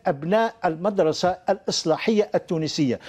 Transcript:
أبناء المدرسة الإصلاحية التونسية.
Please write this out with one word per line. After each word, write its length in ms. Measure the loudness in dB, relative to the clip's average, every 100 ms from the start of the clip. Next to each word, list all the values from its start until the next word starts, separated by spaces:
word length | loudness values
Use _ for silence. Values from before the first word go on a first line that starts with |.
| -4
أبناء 480 | -4 0 0 0 -2
المدرسة 720 | -2 -2 -2 2 2 2 0 0 -2
الإصلاحية 800 | -2 -2 -4 0 0 2 2 2
التونسية. 640 | -2 -2 -4 -2 0 0 0